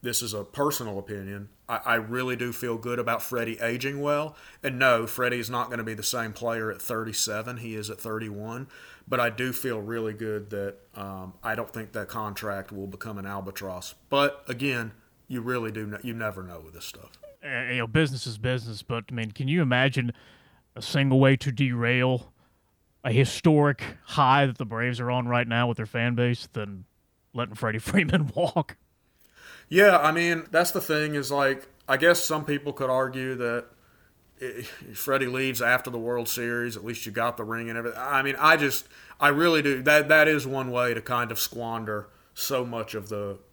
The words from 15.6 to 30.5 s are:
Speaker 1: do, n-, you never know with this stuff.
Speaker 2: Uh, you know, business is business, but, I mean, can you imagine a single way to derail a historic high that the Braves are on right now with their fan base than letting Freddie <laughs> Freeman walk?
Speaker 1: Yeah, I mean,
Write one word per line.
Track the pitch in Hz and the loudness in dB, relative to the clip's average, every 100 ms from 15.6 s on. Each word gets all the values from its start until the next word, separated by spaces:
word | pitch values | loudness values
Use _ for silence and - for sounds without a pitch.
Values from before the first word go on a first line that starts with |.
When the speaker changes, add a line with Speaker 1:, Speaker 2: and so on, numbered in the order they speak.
| 113 | -4
Speaker 1:
do, | 107 | -6
n-, | 107 104 | -8 -8
you | 123 | -8
never | 113 110 95 | -6 -6 -6
know | 92 85 | -12 -14
with | 78 85 | -18 -16
this | - | -16
stuff. | - - - - - 147 | -16 -20 -20 -20 -16 -8
Speaker 2:
Uh, | 127 123 | -6 -4
you | 123 | -4
know, | 113 | 0
business | 110 151 131 123 | 2 2 0 -8
is | 107 | -4
business, | 120 127 113 107 | -2 -2 -4 -12
but, | - 117 - | -8 -8 -6
I | |
mean, | 120 110 | -6 -6
can | 107 135 | -4 0
you | 170 | 2
imagine | 143 123 135 131 120 - - - _ _ _ - | 4 4 4 2 -2 -6 -16 -20 _ _ _ -14
a | |
single | - 143 139 131 | -2 2 6 8
way | 135 135 | 8 6
to | 143 | 2
derail | 113 135 120 117 123 127 127 - _ _ _ _ _ _ _ | 0 0 2 2 2 2 0 -4 _ _ _ _ _ _ _
a | 127 | 0
historic | 117 131 - 170 151 143 139 - - - | 4 4 4 4 6 4 0 -8 -14 -6
high | - 131 139 139 | 2 6 6 4
that | 117 | 0
the | 107 | -6
Braves | 113 123 120 | -2 -2 -2
are | 123 | 0
on | 123 120 | 0 2
right | 120 120 | 0 2
now | 117 120 | 2 2
with | 117 | 0
their | 107 | -4
fan | 120 117 120 | 0 0 2
base | 123 120 - | 2 0 -4
than | 117 104 95 90 _ _ _ _ 117 | -8 -8 -10 -16 _ _ _ _ -6
letting | 120 | -6
Freddie | 127 113 110 | -4 -2 -2
<laughs> | |
Freeman | - 196 165 180 143 | 2 2 4 2 2
walk? | - 170 - 151 - _ _ _ _ _ _ - - _ | 0 0 0 -2 -8 _ _ _ _ _ _ -20 -20 _
Speaker 1:
Yeah, | 165 202 175 | 8 10 10
I | 151 | 6
mean, | 160 170 170 160 | 4 2 0 2